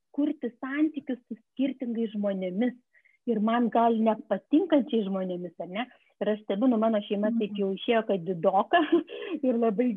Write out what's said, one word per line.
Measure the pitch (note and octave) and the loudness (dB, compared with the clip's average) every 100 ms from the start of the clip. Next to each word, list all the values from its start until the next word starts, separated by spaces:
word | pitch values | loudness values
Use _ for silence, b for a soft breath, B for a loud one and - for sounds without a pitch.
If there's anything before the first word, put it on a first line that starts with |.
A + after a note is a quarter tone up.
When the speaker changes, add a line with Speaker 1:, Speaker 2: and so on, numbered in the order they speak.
| _ | _
Speaker 1:
kurti | - D4 D4+ A#3+ | -2 -2 -2 -8
santykius | - C4 C#4+ D#4 D4 - B3 | -8 -8 -2 -2 -2 -8 -8
su | _ G#3+ | _ -16
skirtingais | _ - C4+ - A#3+ A3+ A3+ | _ -4 -2 -2 -6 -4 -4
žmonėmis. | G#3+ G3+ F#3+ F#3 F#3 B3 B3 _ b b b - | -2 -2 -2 -4 -2 -2 -2 _ b b b -4
Ir | A3 | 0
man | A3 A#3 A#3 | 2 2 2
gal | A#3 A#3 A3+ | 4 4 4
nepatinkančiais | A3 A3 - G3 - D4 F#4 D4+ G#3 A3+ G3 | 2 0 -2 -4 2 2 4 2 2 0 0
žmonėmis, | G3 F#3 F3+ F3 - | -4 -4 -6 -10 -10
ar | E3+ | -10
ne? | F#3 B3 b b _ | -8 -10 b b _
Ir | G3+ | -2
aš | G#3 | -2
stebiu, | - G3 C4 | -2 0 2
nu, | A3 | 4
mano | A3 G#3 | 2 0
šeima | G#3 G3+ G#3 | -2 -2 0
taip | A#3 G#3 | 0 -2
Speaker 2:
Mhm. | G3+ | -2
Speaker 1:
jau | G3 | -2
išėjo, | F#3+ - A3+ A3 | -2 0 0 2
kad | G3 | -2
didoka | E3 F3 F#3+ F#3+ G#3+ F4 | -2 0 2 2 2 2
<laughs> | D4+ E4 - - - D#4 | 4 0 0 -10 -10 -2
ir | B3+ A#3 | 0 2
labai, | A3+ G3 B3 | 0 2 -2